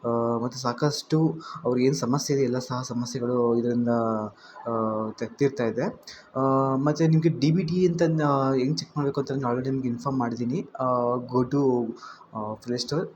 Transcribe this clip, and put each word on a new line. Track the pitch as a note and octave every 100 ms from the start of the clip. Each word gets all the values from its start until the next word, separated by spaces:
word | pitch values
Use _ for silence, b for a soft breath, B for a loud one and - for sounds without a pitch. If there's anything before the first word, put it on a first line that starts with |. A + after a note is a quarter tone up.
| A#2+
ಆ, | A#2 A#2 A#2
ಮತ್ತು | B2 B2
ಸಾಕಷ್ಟು | B2 A#2+ D3 D3 - D#3 D#3+ - B B B2
ಅವ್ರಿಗೆ | B2 C3
ಏನು | D3
ಸಮಸ್ಯೆ | A#2 C#3 - C#3
ಇದೆ, |
ಎಲ್ಲ | C3 B2+
ಸಹ | - B2
ಸಮಸ್ಯೆಗಳು | B2+ A#2+ A#2+ C3+ A#2+ B2 A#2 A#2
ಇದರಿಂದ, | A#2+ A#2+ A#2+ A#2 A2+ A2 G#2+ - B B -
ಆ, | A#2 A2 A2 A2
ತ-, | A2 A2+ -
ತೀರ್ತಾ | C#3 C3+ A#2
ಇದೆ. | A2 E3+ - B B B C3+
ಆ, | C3+ C3+ C3+ C3+
ಮತ್ತು | C#3+ D3+ D#3+
ನಿಮಗೆ | D#3+ D#3+
ಡಿ | B2 C#3
ಬಿ | E3
ಟಿ | E3 F3+ F3+
ಅಂತ | E3+
ನಾ | E3+ D#3+ D3 C#3 C3+
ಹೆಂಗೆ | C3+ B2+ D#3
ಚೆಕ್ | - D3+
ಮಾಡಬೇಕು | C#3 C#3
ಅಂತ | C3+
ನಾನು | C3+ B2+
already | B2 C3
ನಿಮ್ಗೆ | C3+ B2+
ಇನ್ಫಾರ್ಮ್ | A#2 C#3 C3+
ಮಾಡಿದ್ದೀನಿ. | A#2 A2+ A#2+ D3+ - -
ಆ, | C3 B2 A#2+ B2
go | A#2+ B2 B2
to, | C#3+ C#3 B2 A2+ - B B B
ಆ, | A2 G#2+
Play | A2 A#2+ B2 -
Store | D3 -